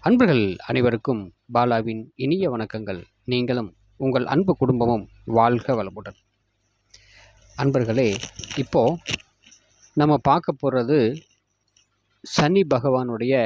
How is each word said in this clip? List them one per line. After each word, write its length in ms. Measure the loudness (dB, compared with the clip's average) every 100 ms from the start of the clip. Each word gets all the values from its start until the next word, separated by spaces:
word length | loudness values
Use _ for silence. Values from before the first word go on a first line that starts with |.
அன்பர்கள் 420 | 2 4 4 4 2 -2 -4
அனைவருக்கும் 560 | 0 2 0 -2 -4 -6 _ _
பாலாவின் 480 | 0 2 0 -2 -8 -10 _
இனிய 340 | -2 -2 -2
வணக்கங்கள். 520 | -4 -6 -8 -8 -10 -12 _
நீங்களும் 460 | -4 -2 0 -2 -4 -12 _ _
உங்கள் 260 | -2 -2 0
அன்பு 280 | 0 0 0
குடும்பமும் 480 | 0 2 2 0 -4 _
வாழ்க 520 | -2 2 4 2 -2 -4
வளமுடன். 420 | -4 -10 -16 -18 _ _ _ _ _ _ _ -20 _ -20 -20 _ _ -4
அன்பர்களே, 520 | 0 0 0 2 0 0 -8 -16 -12 -8
இப்போ 280 | -2 2 2 0 -8 -12 _ _ _ _ _ _ _ 0
நம்ம 200 | 2 2 2
பார்க்க 300 | 0 0 -6
போறது 360 | -2 -2 0 2 2 -2 _ _ _ _ _ _ _ _ _ _
சனி 400 | -8 0 2 2 2
பகவானுடைய 600 | 0 2 0 -2 -4 0 0